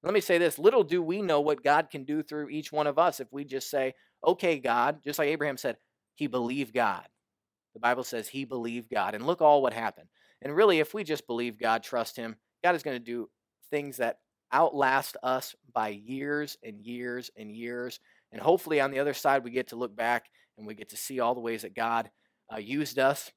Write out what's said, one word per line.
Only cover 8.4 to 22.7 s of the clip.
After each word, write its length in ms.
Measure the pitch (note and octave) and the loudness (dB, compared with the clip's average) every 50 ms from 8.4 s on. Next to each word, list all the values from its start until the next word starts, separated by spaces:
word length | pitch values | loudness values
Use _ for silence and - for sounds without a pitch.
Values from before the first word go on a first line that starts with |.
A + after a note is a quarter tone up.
| C3+ | -8
believed 460 | A#2+ C3 B2 A#2 A#2+ A#2 A#2+ A#2 _ | -6 -6 -6 -6 -4 -6 -8 -10 _
God, 240 | B2 A2 F#2+ F#2 G#2+ | -4 -2 -2 -2 -4
and 120 | G#2 A#2 | -4 -2
look 160 | D3 F3+ F3 | -2 0 6
all 200 | D#3+ D3+ D3 C#3+ | 6 8 8 8
what 120 | C3+ B2 A2+ | 6 2 0
happened. 360 | A2+ A2+ G#2+ - - - _ _ _ _ _ _ _ | 0 -4 -4 -6 -8 -20 _ _ _ _ _ _ _
And 140 | - C#3 D3 | -10 -4 4
really, 240 | E3 G#3+ G#3 F3+ D#3+ | 6 6 6 6 6
if 140 | D3+ - - | 2 0 -2
we 100 | G#3+ G3+ | -8 -4
just 240 | D3+ D#3 C#3 - | -4 -4 -6 -4
believe 320 | - A#2+ A#2 A#2+ A#2+ G#2+ G#2+ | -6 -4 -4 -2 -4 -6 -2
God, 240 | A#2 A#2 A2+ A2+ - | 0 0 0 0 -2
trust 320 | - - A#2+ A2+ - - | -4 -4 -4 -4 -4 -6
him, 200 | - A#2 A2+ A2 _ _ _ _ _ - | -10 -10 -10 -12 _ _ _ _ _ 0
God 120 | F3 F3 | 2 2
is 80 | D#3+ - | 2 -2
gonna 160 | D3+ C3 B2 | -6 -6 -6
do 300 | A#2+ A#2 A#2+ A#2+ A2 - _ _ _ _ _ _ _ - | -6 -8 -8 -8 -8 -10 _ _ _ _ _ _ _ -6
things 280 | - D3 C#3+ C#3+ C3 | -6 -6 -4 -6 -4
that 220 | C3 B2 A2+ - _ _ _ _ _ _ _ | -2 -2 -2 -2 _ _ _ _ _ _ _
outlast 680 | B2 C#3 E3 D#3 - C#3+ C#3 C3 C3 C#3 - - - - | 2 2 2 2 2 2 2 2 2 2 0 -2 -10 -6
us 340 | - B2+ C3 B2+ - - - _ _ C3 _ | -2 -2 -2 -2 -4 -8 -16 _ _ _ _
by 160 | A#2 A2 G#2+ | -4 -4 -4
years 680 | G#2 G2+ G#2 A2+ C3 C3+ C#3 C#3+ D3 D3 D3 C#3+ - _ - | -6 -10 -10 -10 -8 -8 -4 -4 -2 -4 -4 -6 -10 _ -14
and 160 | A#2 G#2 G#2 | -16 -16 -14
years 500 | G#2 A#2 A#2+ B2 B2 B2 B2 B2+ B2 - _ | -14 -12 -12 -8 -8 -8 -8 -8 -10 -12 _
and 160 | G#2+ A2 G#2 | -16 -16 -14
years. 480 | G#2 A2+ A#2 A#2+ B2 B2 B2 B2+ - - _ _ _ _ _ _ | -12 -10 -10 -8 -8 -6 -8 -8 -10 -14 _ _ _ _ _ _
And 100 | - - | -14 -2
hopefully 380 | G#2 D#3+ F3 F3 - D#3+ D#3 C#3+ | 4 4 4 4 4 0 2 2
on 120 | C3+ C#3 | 2 2
the 80 | C#3 C3 | 0 0
other 140 | C#3+ D3 C#3 | 0 0 -2
side, 300 | - - D3 C#3 C#3 A#2+ | 0 2 2 2 2 0
we 80 | B2 | -2
get 160 | A#2 B2+ B2+ - | -4 -4 -4 -4
to 60 | - | -6
look 200 | A#2 B2 A2+ G2+ | -8 -8 -8 -6
back 320 | G#2+ A2+ A#2 A#2+ A#2 _ _ _ _ _ _ _ | -4 0 0 0 0 _ _ _ _ _ _ _
and 80 | - G#2+ | -18 -14
we 80 | G#2 A2 | -14 -14
get 160 | G2+ G#2+ - | -14 -16 -16
to 80 | - | -12
see 220 | - - - C3+ B2 | -12 -10 -8 -4 0
all 160 | A#2+ A#2 B2+ | 0 0 0
the 60 | B2 | 0
ways 220 | A#2 A#2 A2+ A2 G#2+ | -2 -6 -6 -6 -8
that 120 | F2+ G2 | -10 -6
God, 340 | A#2+ A2+ A#2 A#2 A2+ A2+ - _ _ _ _ _ _ _ _ A2 | -4 -2 0 0 -2 -2 -4 _ _ _ _ _ _ _ _ -12
uh, 40 | |
used 400 | A2 G#2 A2 | -12 -8 -6